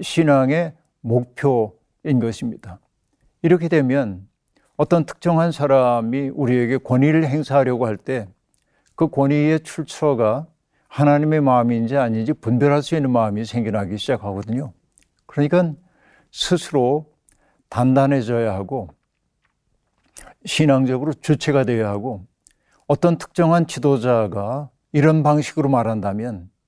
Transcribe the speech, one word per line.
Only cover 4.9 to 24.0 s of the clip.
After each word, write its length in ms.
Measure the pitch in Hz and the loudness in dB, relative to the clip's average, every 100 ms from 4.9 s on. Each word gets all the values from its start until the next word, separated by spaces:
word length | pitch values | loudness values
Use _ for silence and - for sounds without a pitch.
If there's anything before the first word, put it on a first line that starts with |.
| 170 | 2
특정한 480 | - - 170 160 170 | 0 -4 0 2 0
사람이 760 | 147 143 135 123 120 113 135 135 | 0 2 4 4 2 0 -4 -4
우리에게 480 | 147 123 123 120 131 | -2 0 2 2 -2
권위를 480 | - 127 147 156 151 | 0 2 4 4 2
행사하려고 600 | 151 139 139 127 120 117 | -2 0 0 2 0 -2
할 100 | 101 | -4
때, 320 | - 127 98 _ _ _ _ _ _ - | -6 -8 -8 _ _ _ _ _ _ -4
그 120 | 165 | -2
권위의 520 | - 139 147 151 160 | 0 2 2 2 0
출처가 840 | - - - - 151 123 110 127 165 _ _ _ _ | -4 -12 -12 -4 -2 2 0 -2 -6 _ _ _ _
하나님의 520 | - 147 147 151 156 | 0 4 4 2 2
마음인지 560 | 139 123 120 117 113 139 | 4 4 2 0 -2 0
아닌지 360 | 120 110 113 | 0 -2 -4
분별할 500 | 311 117 120 143 147 | -4 -2 2 2 2
수 120 | 139 | 0
있는 160 | 165 131 | -2 0
마음이 340 | 123 110 104 | 0 0 -2
생겨나기 540 | 113 120 107 104 95 101 | -6 -4 -4 -4 -4 -6
시작하거든요. 720 | - 117 101 98 107 123 131 - _ _ _ _ _ | -4 -4 -4 -8 -6 -6 -8 -14 _ _ _ _ _
그러니까 460 | - 143 175 170 147 _ _ _ _ _ | -2 2 2 0 -4 _ _ _ _ _
스스로 840 | - - 180 - 143 123 147 156 _ _ _ _ _ _ | -10 -2 -2 0 0 0 -2 -6 _ _ _ _ _ _
단단해져야 840 | 120 127 131 135 139 110 117 113 | -2 2 4 2 0 -2 -2 -2
하고, 340 | 95 92 127 85 _ _ _ _ _ _ _ _ _ _ _ _ - - _ | -4 -6 -8 -10 _ _ _ _ _ _ _ _ _ _ _ _ -20 -20 _
신앙적으로 680 | - - 156 131 127 127 151 | -6 0 4 4 2 -2 -4
주체가 520 | - - 143 - 139 | -6 -2 0 2 0
되어야 240 | 123 117 104 | 0 0 -2
하고, 360 | 101 123 101 - _ _ _ _ _ - | -4 -8 -10 -14 _ _ _ _ _ -4
어떤 320 | 143 175 160 | 0 2 0
특정한 480 | - - 165 170 160 | -4 0 2 2 0
지도자가 1040 | 139 143 135 | -2 0 2